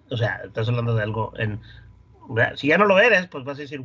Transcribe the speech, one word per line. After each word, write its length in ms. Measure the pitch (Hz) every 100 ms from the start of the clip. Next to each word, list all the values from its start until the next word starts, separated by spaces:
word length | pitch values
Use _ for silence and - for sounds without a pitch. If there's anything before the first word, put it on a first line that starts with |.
| -
O 60 | 117
sea, 240 | 110 92
estás 240 | 95 117 113
hablando 260 | 120 117
de 100 | 113
algo 280 | 107 110 110 -
en, 240 | 110 104 - - - - _ _ -
¿verdad? 300 | 110 113 -
Si 100 | 139
ya 100 | 165
no 80 | 208
lo 140 | 190
eres, 280 | 240 196 180
pues 180 | 147 127
vas 120 | 143
a 40 |
decir, 180 | 147 143